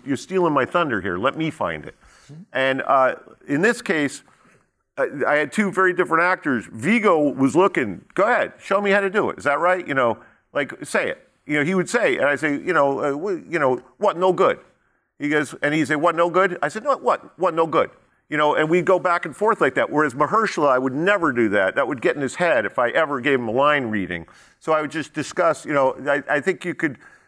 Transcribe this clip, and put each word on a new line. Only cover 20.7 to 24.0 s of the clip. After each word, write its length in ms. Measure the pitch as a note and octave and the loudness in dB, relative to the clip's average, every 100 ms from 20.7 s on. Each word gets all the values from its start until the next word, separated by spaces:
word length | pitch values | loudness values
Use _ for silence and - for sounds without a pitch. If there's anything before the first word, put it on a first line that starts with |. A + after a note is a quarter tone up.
I 80 | B2+ | 4
would 160 | C3 | 2
never 380 | C3 F3+ G3+ E3 | 0 0 2 0
do 180 | A#2+ A2+ | 2 2
that. 240 | G2+ F#2+ | 2 2
That 120 | A2 B2+ | 0 -2
would 140 | C#3 | -2
get 160 | E3+ D3 | -2 -2
in 60 | |
his 140 | C3+ - | -4 -2
head 280 | F3 C3 | 0 2
if 140 | G2+ - | 0 0
I 100 | A#2+ | 0
ever 320 | D3+ D#3 C#3 | 0 0 -2
gave 180 | C#3+ C3+ | 0 0
him 80 | A#2 | 0
a 60 | |
line 360 | A#2+ C#3+ D3 A#2+ | 0 2 2 0
reading. 380 | G#2+ | -4